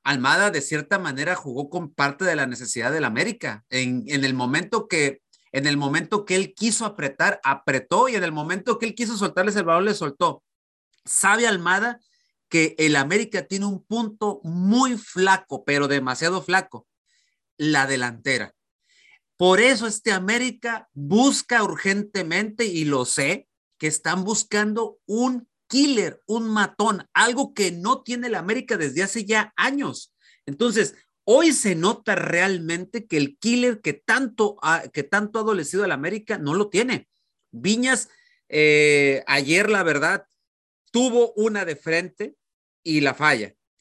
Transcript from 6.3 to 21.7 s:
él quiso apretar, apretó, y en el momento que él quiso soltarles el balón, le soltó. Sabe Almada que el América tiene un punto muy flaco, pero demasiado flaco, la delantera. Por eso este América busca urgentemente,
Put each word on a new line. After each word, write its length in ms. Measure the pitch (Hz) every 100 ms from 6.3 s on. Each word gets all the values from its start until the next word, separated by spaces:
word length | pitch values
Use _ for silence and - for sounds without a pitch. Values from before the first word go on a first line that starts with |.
| 190
él 180 | 196
quiso 300 | - 226 214
apretar, 560 | 214 208 139 - 180 202
apretó, 640 | 135 135 - 131 - 190 262
y 60 | 214
en 60 |
el 100 | 170
momento 460 | 156 156 190 240 220
que 60 |
él 100 | 233
quiso 220 | 214 226 214
soltarles 400 | 190 180 202 202
el 80 |
balón, 220 | 170 170 208
le 80 |
soltó. 500 | 202 151 - 170 - _ _ _ _ _ _ -
Sabe 400 | - 196 220 233
Almada 540 | 196 170 196 233 240 _ _ _ _ -
que 240 | 165 160 -
el 180 | 156 143
América 500 | 143 208 233 185 -
tiene 180 | 196
un 180 | 202 196
punto 580 | - 226 220 214 208 202
muy 540 | 160 175 185 240 262 220
flaco, 640 | - 180 190 190 - 135
pero 240 | - 143 139
demasiado 540 | 143 127 123 165 185
flaco, 440 | 175 185 185 117 _ _ _ _ _ _ _ -
la 300 | 151 143 135
delantera. 680 | 131 123 113 135 123 95 _ _ _ _ _ _ _ _ -
Por 240 | 180 185
eso 260 | 254 233 226
este 260 | - 226
América 760 | 190 190 240 254 - 233 226 -
busca 680 | 143 143 208 269 - - 240
urgentemente, 1040 | 196